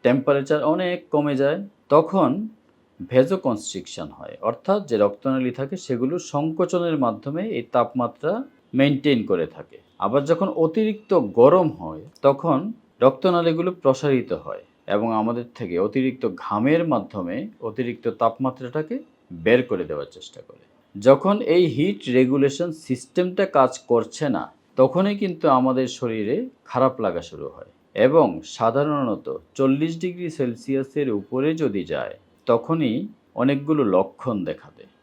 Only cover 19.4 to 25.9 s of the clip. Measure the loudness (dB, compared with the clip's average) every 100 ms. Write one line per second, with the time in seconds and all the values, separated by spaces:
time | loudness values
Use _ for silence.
19.4 | 2 2 2 -4 -4 -8 -10 -16 -20 -20
20.4 | -20 -20 _ _ _ 0 4 6 4 0
21.4 | 2 4 4 2 -2 -2 0 4 4 4
22.4 | 2 0 -6 -6 -6 -6 -2 -2 -2 0
23.4 | 2 4 4 2 0 0 0 -4 -2 -2
24.4 | -6 _ _ 2 4 4 0 -2 -4 0
25.4 | 2 4 4 0 -2